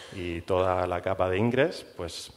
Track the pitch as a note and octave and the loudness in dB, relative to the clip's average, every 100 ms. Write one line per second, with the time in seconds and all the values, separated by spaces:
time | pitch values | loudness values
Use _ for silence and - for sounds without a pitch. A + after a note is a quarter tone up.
0 | - G2 F2 E2+ - F#2 F#2 F2+ F2+ F2+ | -14 -8 -6 -6 0 2 4 2 0 0
1 | F2+ F#2+ F#2 F#2 A#2 B2 D#3 - - - | -2 0 2 2 4 4 2 0 -12 -10
2 | E2+ - - | -10 -10 -14